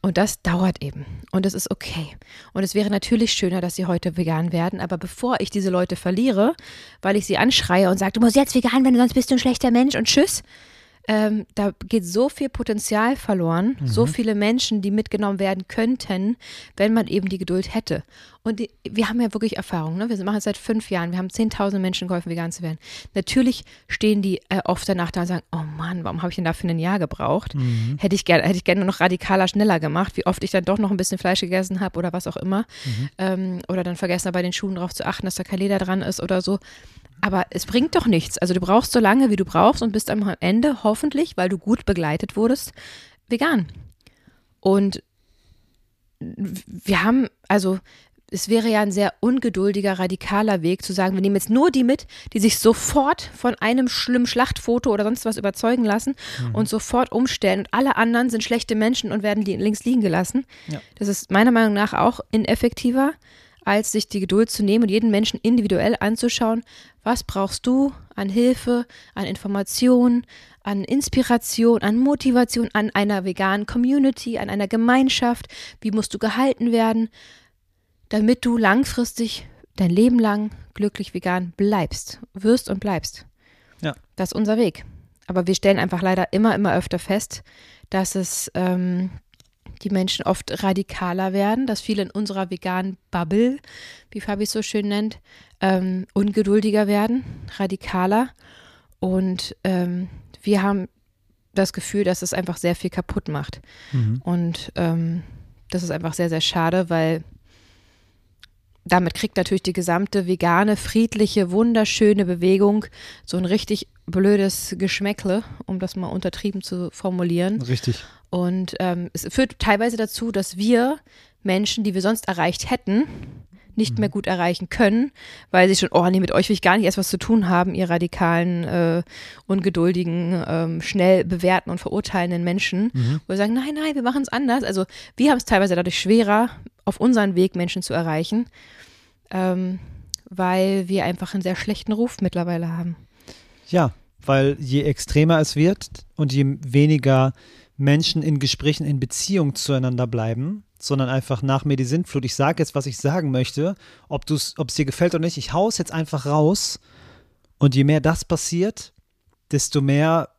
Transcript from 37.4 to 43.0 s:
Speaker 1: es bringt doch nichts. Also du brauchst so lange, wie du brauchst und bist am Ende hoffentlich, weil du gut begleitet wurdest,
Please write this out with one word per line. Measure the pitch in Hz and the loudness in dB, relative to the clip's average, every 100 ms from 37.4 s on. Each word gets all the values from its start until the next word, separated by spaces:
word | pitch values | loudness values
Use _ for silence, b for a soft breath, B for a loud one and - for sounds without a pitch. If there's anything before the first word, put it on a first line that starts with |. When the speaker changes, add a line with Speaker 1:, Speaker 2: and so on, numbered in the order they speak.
| 180 | -2
Speaker 1:
es | 175 - | -6 -2
bringt | 247 302 359 | 0 2 2
doch | 240 | 4
nichts. | 175 - - | 2 0 -4
Also | 180 | 0
du | 180 | 0
brauchst | 180 208 247 | 4 2 4
so | 247 | 2
lange, | 214 240 269 | 4 6 4
wie | |
du | 202 | 2
brauchst | 190 165 196 285 | 0 4 4 4
und | 233 | 0
bist | 208 - | -2 -2
am | 214 202 - | -2 -2 -2
Ende | 175 214 294 254 | 0 2 2 2
hoffentlich, | 214 214 302 277 330 - | 0 0 -2 -2 -2 0
weil | 185 | -2
du | 185 | -2
gut | - 220 | 0 -2
begleitet | - 180 156 151 - - | 0 -2 0 -2 -4 0
wurdest, | 226 262 - B B B | 0 0 -4 B B B